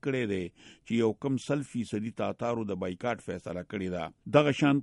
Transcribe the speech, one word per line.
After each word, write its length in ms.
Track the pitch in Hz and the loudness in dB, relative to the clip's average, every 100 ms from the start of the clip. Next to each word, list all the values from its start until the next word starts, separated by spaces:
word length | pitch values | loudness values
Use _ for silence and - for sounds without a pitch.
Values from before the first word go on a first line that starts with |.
| 143 | -4
کړی 240 | 131 110 | -2 0
دی 140 | 95 87 _ - - - | -2 -4 _ -20 -20 -2
چې 80 | 117 | 2
یو 80 | 110 107 | 2 2
کم 120 | 139 127 | -2 -2
سل 180 | - 143 131 | 0 -2 -2
فیصدي 380 | 123 104 107 110 - | -6 -4 -4 -4 -4
تاتارو 420 | 101 - 120 117 104 | -4 -2 -2 -2 -2
د 100 | 92 | -4
بایکاټ 460 | 92 90 120 110 - | -4 -4 -4 -4 -6
فیصله 360 | 90 - 87 | -8 -6 -8
کړې 260 | - 104 92 | -6 -4 -4
ده. 140 | 90 80 - - 147 | -4 -6 -10 4 6
دغه 180 | 147 131 | 6 4
شان 200 | 143 139 | 4 4